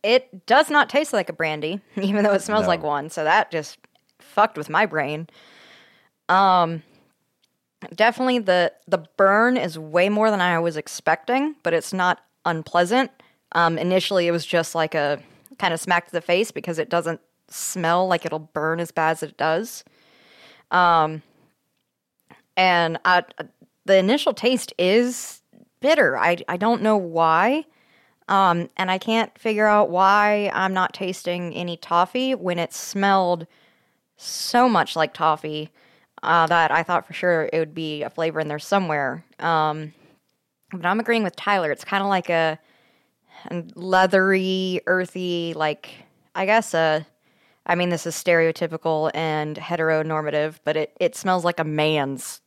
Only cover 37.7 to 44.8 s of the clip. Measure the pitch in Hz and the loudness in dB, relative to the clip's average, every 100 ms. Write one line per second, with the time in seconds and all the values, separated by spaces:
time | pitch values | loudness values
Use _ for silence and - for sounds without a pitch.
37.7 | 160 160 151 - - 165 160 151 151 - | -6 -8 -8 -8 -4 -4 -4 -6 -8 -2
38.7 | 202 180 147 135 151 _ - 160 160 156 | 0 0 -2 -2 -6 _ -8 -2 0 0
39.7 | 151 156 _ _ _ _ _ _ _ _ | -4 -10 _ _ _ _ _ _ _ _
40.7 | 185 175 208 226 233 196 - - 202 156 | -6 -2 -2 0 0 -2 -4 -2 0 0
41.7 | 143 - 196 196 190 175 165 160 156 _ | -4 -4 -4 0 -2 0 0 0 -4 _
42.7 | _ _ _ _ _ _ - - 175 165 | _ _ _ _ _ _ -20 -12 -10 -12
43.7 | - 185 185 185 190 190 190 185 185 185 | -12 0 4 4 4 4 2 2 -2 -2
44.7 | 180 | -2